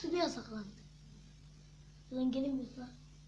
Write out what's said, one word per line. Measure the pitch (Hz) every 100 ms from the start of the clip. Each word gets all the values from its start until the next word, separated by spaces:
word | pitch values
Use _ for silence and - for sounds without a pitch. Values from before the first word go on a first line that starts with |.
şuraya | 330 349 311
saklandı. | 247 220 214 202 202 - - - - - - - - - - - - -
Lan | 254 254
gelin | 262 277 262
kız | 240 -
lan. | 247 - - -